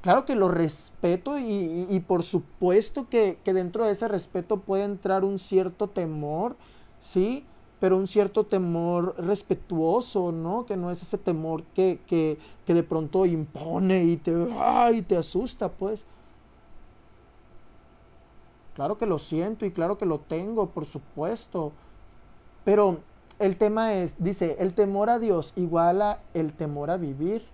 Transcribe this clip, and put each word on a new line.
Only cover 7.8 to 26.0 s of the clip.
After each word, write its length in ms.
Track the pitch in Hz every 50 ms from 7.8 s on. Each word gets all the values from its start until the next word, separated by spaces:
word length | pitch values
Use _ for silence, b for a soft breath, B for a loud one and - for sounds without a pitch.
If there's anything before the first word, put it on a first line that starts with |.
| - 185 185 190
un 80 | 196
cierto 400 | 190 - 214 202 196 - 220 208
temor 720 | - - 190 180 175 170 170 170 170 175 175 170 185 - -
respetuoso, 1120 | 170 170 208 202 - - 185 - - - 180 165 160 165 180 247 240 - - 202 180 175
¿no? 320 | 170 165 160 165 196 240 240
Que 140 | - 208 185
no 120 | 175 175
es 120 | 175 175
ese 160 | - - - 190
temor 440 | - - 170 156 160 160 160 160 165 - -
que, 260 | - 185 185 180 - -
que, 320 | - 180 165 160 156 151 151 B B B B -
que 80 | -
de 100 | 170 170
pronto 440 | 170 - 165 160 160 143 - 185 190
impone 760 | 175 170 160 156 - - - 147 165 165 175 190 185 190 185 175
y 120 | 170 170
te, 180 | 165 - 175 165 170 170 247 233 214
¡ay!, 440 | - - - - 240 233 226 226
te 160 | 180 - 202 175
asusta, 520 | 160 - - 185 247 - - - 160 135
pues. 360 | - - 190 196 220 208 - b b b b b b b b - - - _ - - - - - - - - - - - - - _ - - - - - - - - - _ - - - - - - - - _ - - - - _ _ _ - -
Claro 220 | - 139 - 427
que 80 | 415 226
lo 140 | 214 170 147
siento 480 | - - 165 156 170 208 220 - 220
y 60 | 196
claro 260 | 175 170 165 175 202 190
que 80 | 214
lo 140 | 175 156 147
tengo, 500 | - - 160 165 180 208 233 220 202 175
por 160 | - 175 156
supuesto. 840 | - - 143 - - - 143 151 180 226 220 - - - 185 160 147 151 b b b b b b - - - - - - - - - - - -
Pero 360 | - 202 208 208 190 175 151 - - - - - - - -
el 200 | 208 190 190 185
tema 340 | 214 208 214 220 226 220
es, 240 | 208 190 180 165 - -
dice, 380 | 180 185 196 - 180 165 147 -
"El 140 | 185 190
temor 380 | 175 - 208 196 196 196 208 226
a 80 | 240 233
Dios 340 | 226 220 190 165 151 - -
iguala 640 | 185 180 165 165 170 170 170 175 196